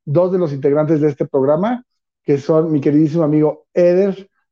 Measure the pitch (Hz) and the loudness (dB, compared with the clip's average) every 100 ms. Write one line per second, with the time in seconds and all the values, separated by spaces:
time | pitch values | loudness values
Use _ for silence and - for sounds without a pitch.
0 | - 151 180 185 170 139 143 147 151 160 | -4 0 0 0 -2 -2 0 0 0 0
1 | 151 139 160 139 135 156 208 247 - _ | 0 -2 -4 -2 0 0 -2 -6 -10 _
2 | _ _ - 139 139 160 165 151 151 147 | _ _ -4 -2 0 0 0 0 0 2
3 | 156 165 151 151 151 - _ 180 175 175 | 2 0 0 2 0 -2 _ 0 2 2
4 | 202 190 196 _ _ | 0 -4 -14 _ _